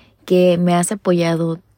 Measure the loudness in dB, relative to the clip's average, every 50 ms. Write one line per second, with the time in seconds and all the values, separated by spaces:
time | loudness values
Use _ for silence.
0 | _ _ _ _ _ 0 2 2 4 4 2 2 0 0 0 0 -2 -2 -6 -6
1 | -2 -2 0 0 0 -2 -2 -2 -4 -4 -6 -8 _ _ _